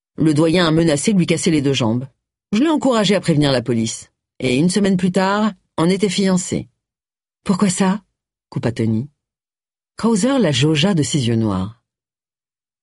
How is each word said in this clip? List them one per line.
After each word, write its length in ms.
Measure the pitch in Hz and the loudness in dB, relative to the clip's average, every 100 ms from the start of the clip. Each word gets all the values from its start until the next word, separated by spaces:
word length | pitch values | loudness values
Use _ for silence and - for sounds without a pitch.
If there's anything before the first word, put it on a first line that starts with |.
| _ - | _ -2
le 180 | 160 | 0
doyen 320 | 147 165 185 165 | 2 2 2 2
a 40 | |
menacé 420 | 160 165 143 - | 2 2 2 0
de 60 | 196 | 0
lui 80 | 170 | 0
casser 240 | 160 - | 0 0
les 120 | 156 | 0
deux 100 | 135 | 0
jambes. 340 | 131 117 120 135 _ _ _ _ | 0 0 -2 -6 _ _ _ _
Je 60 | 208 | -2
l'ai 100 | 311 | 0
encouragé 460 | 302 277 226 190 | 0 0 0 2
à 60 | 196 | 0
prévenir 320 | - 151 147 | 0 0 2
la 100 | 131 | 0
police. 480 | 117 117 113 - - _ _ - | -2 -2 -4 -8 -16 _ _ -8
Et 160 | 127 127 | -2 0
une 140 | 175 | 0
semaine 260 | 196 196 185 | 0 0 0
plus 160 | 185 | 0
tard, 400 | 190 190 202 214 202 _ - | 0 0 0 -2 -4 _ -2
on 100 | 165 | 0
était 200 | 185 208 | 0 -2
fiancés. 600 | 185 190 185 - 82 - _ _ _ _ _ _ _ | 0 0 0 -2 -6 -8 _ _ _ _ _ _ _
Pourquoi 260 | - 185 208 | -4 0 0
ça ? 320 | - 190 202 - _ _ _ _ | 0 0 -2 -6 _ _ _ _
Coupa 220 | - 117 | -6 -4
Tony. 360 | 120 110 110 139 _ _ _ _ _ _ _ _ - | -2 -2 -2 -4 _ _ _ _ _ _ _ _ -6
Krauser 420 | 214 220 233 277 | -2 0 0 0
la 120 | 180 | 0
jaugea 440 | 127 147 156 185 | 2 0 2 2
de 80 | 180 | 0
ses 260 | 139 151 117 | 0 -2 0
yeux 80 | 113 | 0
noirs. 460 | 110 95 95 113 _ _ _ _ _ _ _ _ _ _ | 0 -2 -6 -10 _ _ _ _ _ _ _ _ _ _